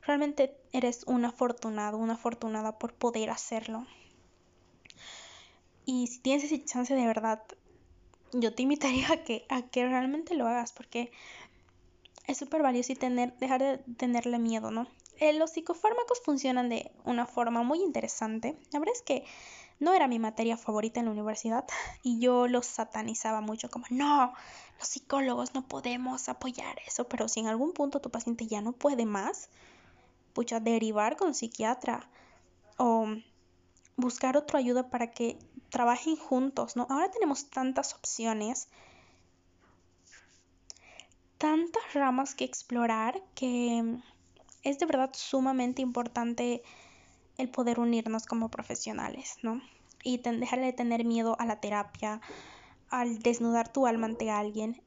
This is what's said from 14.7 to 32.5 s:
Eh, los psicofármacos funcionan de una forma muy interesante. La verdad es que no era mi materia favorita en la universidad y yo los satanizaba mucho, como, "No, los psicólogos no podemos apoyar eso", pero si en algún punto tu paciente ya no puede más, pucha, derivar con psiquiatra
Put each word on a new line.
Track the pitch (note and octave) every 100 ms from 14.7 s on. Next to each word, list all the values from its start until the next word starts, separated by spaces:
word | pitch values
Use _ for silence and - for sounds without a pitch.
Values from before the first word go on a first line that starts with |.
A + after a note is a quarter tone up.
| A3 B3+ - - -
Eh, | D4+
los | D4+ D#4+
psicofármacos | D#4+ D#4+ E4+ G#4+ A#4 A#4+ B4
funcionan | - C#4+ C4 B3+ B3
de | A3+ - -
una | - A#3+ A#3+
forma | - A#3 A#3
muy | A#3+ D#4
interesante. | F#4+ A#3 A3+ - A3 A3 A3+ D#4 -
La | D4
verdad | E4 B4
es |
que | - B3+ - - - - - _
no | D4+
era | F#4+ C#4+
mi | A#3+
materia | A3 A3 A3+ A3+
favorita | - G#3+ G#3+ A3+
en | A#3
la |
universidad | G#3+ G#3 G#3+ A3+ A3+ C4 - - -
y | B3+ A#3
yo | B3 B3 B3
los | B3 B3
satanizaba | - A3+ A3 A3 A3+ A3+ A3
mucho, | G#3+ A3 B3
como, | - B3
"No, | B3 C#4+ D4 B3 B3+ - - - -
los | -
psicólogos | - - C#4 C4 A#3+ B3 C4+
no | C4
podemos | C#4 B3+ B3 B3+ B3+ -
apoyar | B3 C4 B3 - - -
eso", | - A#3+
pero | A#3+ A3
si | A3+
en | A3
algún | A3 C#4+
punto | F4+ C#4+ C#4+
tu | C4
paciente | A#3 A#3+ A#3 A3+
ya | G#3+
no | G#3
puede | B3 C#4+ C4+ A#3
más, | G3+ G#3+ - - - - - - - - _ _
pucha, | - A#3 A3+
derivar | A3 A3+ A3 G#3 G#3+ D4+
con | F#4+
psiquiatra | C4+ A3+ - A3 A#3+ - A#3 - - - - _